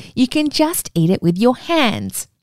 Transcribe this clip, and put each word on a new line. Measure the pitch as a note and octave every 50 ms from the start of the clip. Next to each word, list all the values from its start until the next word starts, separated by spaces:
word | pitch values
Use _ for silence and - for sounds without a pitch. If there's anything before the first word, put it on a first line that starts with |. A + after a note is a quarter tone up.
| - - -
You | - B3+ B3
can | - D4+ D4+ D4+
just | - - D#4 D#4 F4 - - - -
eat | F3 E3 E3
it | F#3+ - -
with | E3+ F3 F3+
your | A3+ B3 B3+
hands. | - - - E4+ D#4+ C#4 A3 - G#2 G#2 F#2+ - - - _ _ _